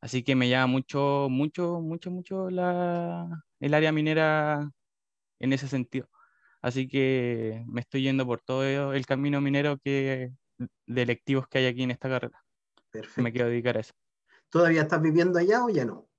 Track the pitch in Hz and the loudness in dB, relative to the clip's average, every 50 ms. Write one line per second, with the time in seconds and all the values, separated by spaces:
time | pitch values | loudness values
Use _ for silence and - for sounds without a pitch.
0 | - 120 - 127 120 - 135 131 127 123 123 127 131 127 127 131 131 _ - 143 | -12 -4 -4 -4 0 2 4 4 4 4 4 4 4 4 2 0 -2 _ -2 -2
1 | 139 143 139 143 139 139 127 131 143 151 - - 175 170 175 170 165 156 165 170 | 0 2 2 0 0 0 0 0 0 -2 -2 -2 -4 -2 -2 -4 -4 -6 -8 -8
2 | - 185 180 185 180 - 190 190 190 185 185 180 180 180 180 175 180 175 175 175 | -8 -10 -10 -10 -10 -8 -8 -6 -6 -4 -2 -2 0 0 0 0 0 -2 -2 -2
3 | 170 175 175 175 170 170 165 160 - _ _ _ - 143 147 151 156 160 156 156 | -4 -4 -6 -6 -8 -8 -10 -12 -14 _ _ _ -2 0 2 2 2 2 2 2
4 | 151 156 156 156 160 156 156 156 151 151 151 147 147 147 139 _ _ _ _ _ | 0 2 2 2 2 2 2 2 2 0 0 -2 -4 -8 -10 _ _ _ _ _
5 | _ _ _ _ _ _ _ _ - 131 135 135 143 135 143 135 123 - - 135 | _ _ _ _ _ _ _ _ -2 0 0 0 -2 -4 -4 -4 -4 -4 -6 -8
6 | - _ _ _ _ _ _ _ _ _ _ _ - 123 120 131 131 131 135 139 | -8 _ _ _ _ _ _ _ _ _ _ _ -6 -4 -2 -2 -4 -2 0 0
7 | 135 131 131 131 123 120 120 113 113 110 110 113 117 117 113 120 123 _ - 139 | 2 2 2 0 0 -2 -2 -2 -4 -6 -6 -8 -10 -8 -8 -8 -8 _ -4 -2
8 | 131 135 135 135 131 123 120 117 _ - 131 131 135 135 135 139 143 139 135 139 | 0 0 0 0 0 0 -2 -6 _ -4 -4 -2 0 0 0 -2 -2 -2 -2 -4
9 | 135 - 139 131 139 143 143 143 143 139 139 143 143 147 143 139 _ 139 139 139 | -2 -2 -2 0 0 0 0 0 0 2 2 2 2 0 -2 -2 _ -2 -2 0
10 | 135 135 135 131 127 127 131 - _ _ _ _ 123 - _ _ _ - 120 127 | 0 -2 -2 -4 -6 -8 -12 -16 _ _ _ _ -12 -12 _ _ _ -6 -2 -2
11 | 123 117 120 117 _ - 135 135 127 - - 135 131 127 120 123 131 127 123 - | 0 0 0 -4 _ -2 0 0 0 -2 0 0 0 0 0 -2 -4 -4 -4 -4
12 | - 135 131 127 - 120 _ - _ _ _ _ _ _ _ _ _ _ _ 110 | -4 -4 -4 -4 -4 -6 _ -14 _ _ _ _ _ _ _ _ _ _ _ -14
13 | 107 - - - 127 117 113 123 123 117 120 120 117 123 120 113 110 - - _ | -14 -12 -4 -2 -2 -2 0 0 0 0 0 0 0 0 -2 -2 -4 -6 -12 _
14 | _ _ _ _ _ _ _ _ _ _ - 160 175 170 165 160 151 151 175 160 | _ _ _ _ _ _ _ _ _ _ 2 4 4 6 6 4 4 2 2 2
15 | 156 160 156 165 175 180 180 175 170 185 214 240 247 240 214 156 127 113 98 - | 2 4 4 4 4 4 4 2 4 4 4 4 2 2 0 0 0 -2 -4 -8
16 | - _ _ | -14 _ _